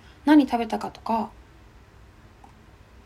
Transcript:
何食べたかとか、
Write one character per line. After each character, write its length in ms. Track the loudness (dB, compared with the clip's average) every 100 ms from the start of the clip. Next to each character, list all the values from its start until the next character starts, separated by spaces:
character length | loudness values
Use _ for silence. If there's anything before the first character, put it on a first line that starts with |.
| -16 -6 4
何 200 | 6 4
食 140 | 0
べ 80 | -4
た 100 | -6
か 140 | -8
と 100 | -10
か、 300 | -6 -4 -6 -14 -20 -20 -20 -20 -20 -20 -20 -20 -20 -20 -20 -20 -20 -20 -20 -20